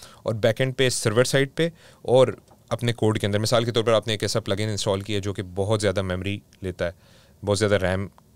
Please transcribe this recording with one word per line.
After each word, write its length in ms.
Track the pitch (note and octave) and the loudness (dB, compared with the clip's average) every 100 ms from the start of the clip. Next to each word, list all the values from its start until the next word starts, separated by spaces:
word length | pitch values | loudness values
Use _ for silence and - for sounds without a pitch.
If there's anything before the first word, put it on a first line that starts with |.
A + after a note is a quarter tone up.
| - - - | -20 -10 -6
और 80 | |
बैक 280 | A2 A2+ A2 | 0 2 2
एंड 120 | C3 | -2
पे 160 | B2+ B2+ | 0 0
सर्वर 360 | - A#2 G#2+ B2+ | 2 0 -2 0
साइड 240 | C#3 C#3 - | 0 0 -2
पे 160 | E3 E3 - - - | -4 -4 -20 -10 2
और 320 | B2+ A#2+ - - _ - | 4 4 0 -14 _ -8
अपने 220 | A#2 A#2+ | -4 -2
कोड 240 | A2+ G#2+ G#2+ | 0 0 2
के 100 | G#2 | 0
अंदर, 120 | G#2 | 0
मिसाल 260 | G#2+ A#2 A#2 | 2 2 2
के 60 | |
तौर 120 | A#2 | 0
पर 100 | A2 | 2
आपने 200 | G#2+ A2+ | 2 2
एक 100 | G#2+ | -2
ऐसा 160 | G#2 A#2 | -2 -2
प्लगइन 300 | G#2 G2 G#2+ | -2 -2 -2
इंस्टॉल 320 | G2+ A2 G2 | -2 -2 -2
किया 180 | G2 G#2 | -2 -4
जो 140 | G2+ | -4
कि 80 | F#2+ | -6
बहुत 380 | F#2 F#2 G2 A2 | -6 -4 0 2
ज़्यादा 220 | G#2 F#2 | 2 0
मेमोरी 400 | F#2+ F2+ F2+ G#2 - - | -2 -2 -4 -8 -10 -10
लेता 220 | F#2 F2 F2 | -8 -4 -6
है, 100 | - _ - _ _ | -6 _ -20 _ _
बहुत 140 | G2 G2+ | -2 2
ज़्यादा 180 | G#2 G2+ | 4 2
रैम 340 | F2+ F#2 G2 - _ | 2 -2 -4 -12 _